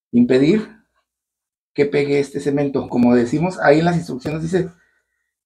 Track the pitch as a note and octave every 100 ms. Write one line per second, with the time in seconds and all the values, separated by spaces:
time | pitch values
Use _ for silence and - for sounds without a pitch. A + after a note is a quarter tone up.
0 | _ A#2+ B2 C3 D3 G#3+ - - _ _
1 | _ _ _ _ _ _ _ - C#3+ D3
2 | C#3 C#3+ C3+ C#3+ C#3+ C#3+ C#3 C3 - B2
3 | B2 B2 A#2+ D#3 E3+ - C#3+ D#3 F3 E3
4 | - B2+ D#3 D#3 D#3+ F3+ E3+ - _ _
5 | _ _ _ _